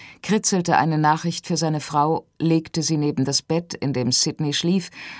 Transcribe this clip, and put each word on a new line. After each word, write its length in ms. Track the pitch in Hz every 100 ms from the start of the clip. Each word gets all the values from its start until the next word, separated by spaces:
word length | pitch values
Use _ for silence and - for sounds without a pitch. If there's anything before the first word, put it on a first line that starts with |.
| - -
kritzelte 540 | - 214 - 196 170 95
eine 220 | 160 156
Nachricht 480 | 151 156 170 165 -
für 100 | 160
seine 240 | 160 151
Frau, 460 | - 151 151 165 - -
legte 440 | 165 165 160 165
sie 140 | 147 156
neben 280 | 147 147
das 180 | 135 139
Bett, 320 | - 165 170
in 180 | - 135
dem 180 | 127 127
Sidney 420 | - 165 - 151
schlief, 380 | 143 170 190 - - - -